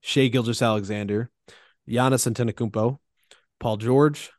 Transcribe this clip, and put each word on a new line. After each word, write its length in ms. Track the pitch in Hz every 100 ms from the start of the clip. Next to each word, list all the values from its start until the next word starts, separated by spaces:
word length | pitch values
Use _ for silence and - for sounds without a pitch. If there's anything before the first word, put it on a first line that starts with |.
Shai 280 | - - 135
Gilgeous-Alexander, 1000 | 123 117 113 117 107 98 104 101 104 117 _ _ - _ _ -
Giannis 420 | 117 131 131 -
Antetokounmpo, 680 | 113 117 - 117 104 110 139 _ _ _ - _ _
Paul 180 | 117 107
George 520 | 113 131 151 147 -